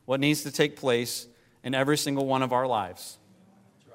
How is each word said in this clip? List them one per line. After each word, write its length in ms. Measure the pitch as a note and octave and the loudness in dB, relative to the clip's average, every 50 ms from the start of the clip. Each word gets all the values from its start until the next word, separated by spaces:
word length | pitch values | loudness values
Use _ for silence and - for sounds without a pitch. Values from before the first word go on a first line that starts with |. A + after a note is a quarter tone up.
| _ | _
what 140 | - C3 C3+ | -2 0 2
needs 240 | C#3 D3 D3+ D3 - | 4 2 2 2 -2
to 80 | D3 | -2
take 240 | C3 - D3 D3+ D3 | 0 2 2 2 0
place 520 | - - C3+ A#2+ A#2+ B2 A#2 - - - - - _ _ _ _ _ - | -2 0 2 2 2 0 -2 -6 -8 -10 -14 -20 _ _ _ _ _ -8
in 100 | B2 C3 | -2 0
every 240 | C3 C3+ C#3 D3+ C#3+ | 0 2 2 2 0
single 280 | - D3 C#3 C#3 C#3 C3+ | 0 -2 -2 -2 0 0
one 160 | C3 C3 C3 | 0 0 0
of 100 | B2+ B2 | 2 0
our 140 | B2 C3 C3 | 0 0 0
lives? 500 | B2 G#2+ G2 F2+ F#2 - - - - - _ _ _ _ _ _ _ _ _ _ _ _ _ - - | 0 -2 -2 -4 -8 -14 -16 -18 -18 -20 _ _ _ _ _ _ _ _ _ _ _ _ _ -20 -20